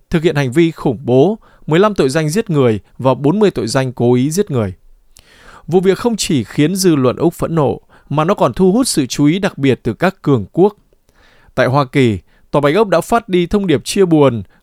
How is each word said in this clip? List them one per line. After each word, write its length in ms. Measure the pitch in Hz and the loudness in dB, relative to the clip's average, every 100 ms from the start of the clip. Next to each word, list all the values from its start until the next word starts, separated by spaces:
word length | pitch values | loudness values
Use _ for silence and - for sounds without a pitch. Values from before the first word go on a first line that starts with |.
| - | -4
thực 120 | 170 | -2
hiện 140 | 160 143 | 0 -2
hành 160 | 139 | -2
vi 180 | 143 165 | 2 0
khủng 280 | - 156 110 | 0 -4 -4
bố, 360 | 131 131 170 220 _ _ - | 0 2 2 0 _ _ -2
mười 120 | 160 | 0
lăm 160 | 214 | 2
tội 140 | 196 135 | 0 -2
danh 200 | 160 151 | 0 -2
giết 220 | 190 220 | -2 -2
người 300 | 147 123 104 - - | 2 2 0 -6 -4
và 160 | 127 | -2
bốn 240 | 131 143 202 | 0 0 0
mươi 120 | 202 | 0
tội 160 | - 113 | -2 -4
danh 260 | 135 131 | -4 -4
cố 220 | 120 120 | -2 0
ý 160 | 123 139 | 2 0
giết 200 | 170 208 | -2 -4
người. 240 | 120 98 87 - - _ _ - _ - - - | -2 -4 -6 -18 -20 _ _ -20 _ -20 -20 -2
Vụ 140 | 180 | 0
việc 180 | 185 180 | 2 0
không 180 | 240 220 | -2 -4
chỉ 280 | - 143 | -2 -2
khiến 320 | 104 - 151 190 | -2 -2 0 0
dư 200 | 185 147 | 0 2
luận 200 | 127 - | 0 0
Úc 180 | 170 | -2
phẫn 200 | - - | -2 -4
nộ, 260 | 165 127 92 _ - - | -2 -2 -4 _ -20 -8
mà 160 | 143 | -2
nó 100 | 165 | 0
còn 180 | 202 160 | 0 0
thu 200 | 117 185 | 2 2
hút 160 | 226 269 | 2 0
sự 180 | - 123 | -2 -2
chú 180 | - | 0
ý 140 | 147 190 | 0 0
đặc 200 | 190 - | -4 -2
biệt 220 | 135 120 | -2 -2
từ 120 | 123 | -4
các 280 | 101 175 - | -4 -4 -4
cường 220 | 147 127 92 | -2 -2 -2
quốc. 240 | - 202 - _ _ _ _ _ _ _ | 0 0 0 _ _ _ _ _ _ _
Tại 120 | - 123 | -2 0
Hoa 180 | 139 | 0
Kỳ, 340 | 131 147 120 95 - _ _ | 0 2 2 0 -8 _ _
Tòa 100 | 147 | -2
Bạch 140 | 143 | 0
Ốc 140 | 180 214 | 0 0
đã 120 | 170 | 0
phát 280 | - 233 226 | 0 -2 0
đi 180 | 180 175 | -2 0
thông 200 | 208 190 | -2 0
điệp 180 | 127 | -2
chia 200 | - - | -2 0
buồn 380 | 180 156 135 113 - _ | 2 4 4 0 -8 _